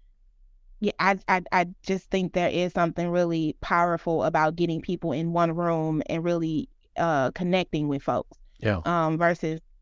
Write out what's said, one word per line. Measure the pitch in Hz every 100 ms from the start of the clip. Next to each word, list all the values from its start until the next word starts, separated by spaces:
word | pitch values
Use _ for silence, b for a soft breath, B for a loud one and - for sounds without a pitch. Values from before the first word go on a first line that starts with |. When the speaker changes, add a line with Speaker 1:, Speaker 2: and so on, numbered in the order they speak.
| - _ _ _ - - - -
Speaker 1:
yeah, | 208 -
I, | 185 196 -
I, | 185 -
I | 180 175 -
just | - 190 -
think | 190 180
there | 180 175
is | 170 180
something | - 170 170 175
really | 175 170 165 156 -
powerful | - 175 175 170 175 160
about | 160 165 156 165
getting | 170 160
people | - 175 170
in | 151 165
one | 170 170
room | 165 170 165 160 156 -
and | 165
really, | 170 170 160 151 - _ _ -
uh, | 165 147 131
connecting | - 180 185 175 160 147
with | 139
folks. | - 120 - - - -
Speaker 2:
Yeah. | 110 92
Speaker 1:
Um, | 117 170 160 160
versus, | 170 175 160 160 - -